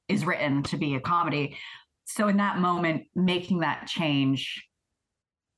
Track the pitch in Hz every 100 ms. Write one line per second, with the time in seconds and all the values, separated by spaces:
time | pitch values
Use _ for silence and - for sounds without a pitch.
0 | - - 156 175 147 139 139 143 151 135
1 | 127 175 165 147 143 - - - _ _
2 | - - 208 202 202 180 180 175 170 156
3 | - - 180 180 180 175 156 156 - -
4 | 160 139 135 135 - - - _ _ _
5 | _ _ _ _ _